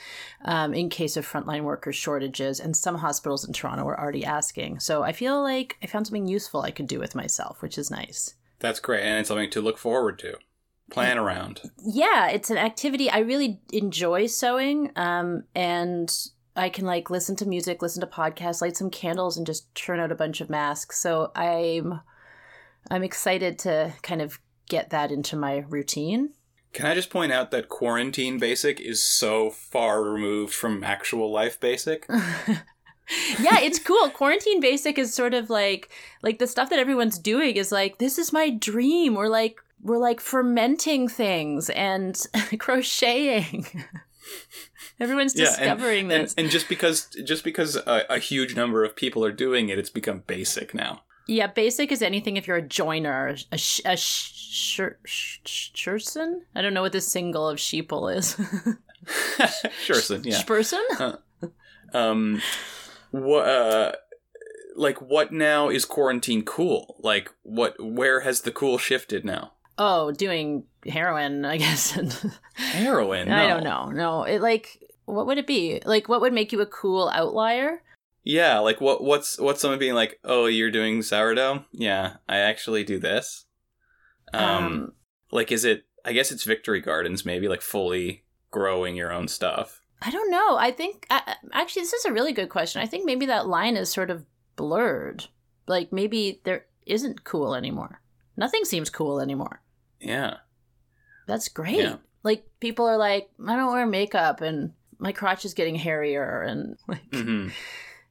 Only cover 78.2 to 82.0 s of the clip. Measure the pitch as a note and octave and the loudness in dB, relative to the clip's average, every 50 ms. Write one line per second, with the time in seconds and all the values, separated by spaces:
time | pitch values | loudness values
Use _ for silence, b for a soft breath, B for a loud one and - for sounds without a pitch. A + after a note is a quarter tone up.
78.2 | _ - D3 D#3+ E3+ D#3 B2 G#2 G#2+ A2 A2 - C3+ C3+ C3+ - A#2+ C#3 D3 D3 | _ 0 2 4 6 6 6 6 6 4 4 4 4 4 4 4 4 4 4 4
79.2 | D3 - - - C#3+ C#3 C#3+ C#3+ - C#3+ C3+ C3+ C3+ C3 B2 A#2 A2+ G#2+ - - | 2 -2 -4 0 2 2 2 2 2 0 2 2 0 2 4 4 2 2 0 -6
80.2 | - - B2+ B2 A#2 A#2 A#2 A2 A2 A2+ G#2+ A2+ A2 A2 A2 A2+ G#2+ - G#2 G#2 | -2 2 4 4 6 4 4 4 2 2 2 2 2 2 2 0 0 0 2 4
81.2 | A2 A2+ A2+ B2 C3 C3+ C#3 C#3+ C#3+ - - - A#2 G#2+ G2 F#2+ | 4 4 4 4 2 2 0 -2 -6 -10 -6 -2 0 0 2 0